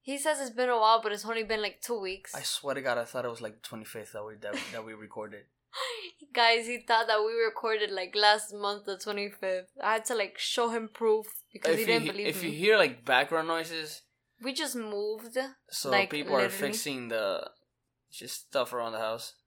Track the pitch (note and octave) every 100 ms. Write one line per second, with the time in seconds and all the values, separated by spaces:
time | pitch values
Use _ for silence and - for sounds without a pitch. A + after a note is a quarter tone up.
0 | - C#4 D#4 D4+ C4 A3+ B3 A#3+ G#3+ A3+
1 | A3 G#3 G#3 A3+ G#3+ A3 G#3 - - A#3
2 | F#3+ F#3+ - - - - C#3+ C3+ C3 A#2+
3 | A#2 C3 B2 A#2 A2 G#2+ - A2+ G#2+ A2+
4 | G#2+ A2 G#2+ G#2+ G#2 G#2 - A#2 A2 A2
5 | G#2+ - G#2+ G#2 - _ _ - C5 A#4
6 | F#4 - D4 - A#3 A3+ A3+ A#3+ - A3+
7 | A3+ G#3+ G#3+ A3+ A3+ G#3+ A3+ A3 G#3 F#3+
8 | F3+ G#3 G#3 G#3+ - G3+ G3+ G3+ G3+ F#3+
9 | - G#3 G3+ G3+ F#3+ F#3 F#3 - G3 A3
10 | A3 A#3 G3 - - - A#3 A3+ A3+ -
11 | A3+ G#3+ G#3+ - - - D#3+ E3 A3 A3+
12 | D#3 G3+ G#3 F#3+ F3 D3+ G3 A3 D#3+ A#2+
13 | - B2+ D3 E3 D#3+ E3 D#3+ E3 D3+ -
14 | _ _ _ _ A#3+ C4+ D4+ A#3+ A3 G3+
15 | G#3 A3 A#3 B3+ C4+ - _ - C#3 C3
16 | G3 D3+ C#3+ C#3 B2 - C#3+ - D3+ C3
17 | A#2+ A2+ G2+ F2+ - _ _ _ _ _
18 | _ - A#2+ - - C#3 A#2+ B2 A#2 A2
19 | A2 A2+ - -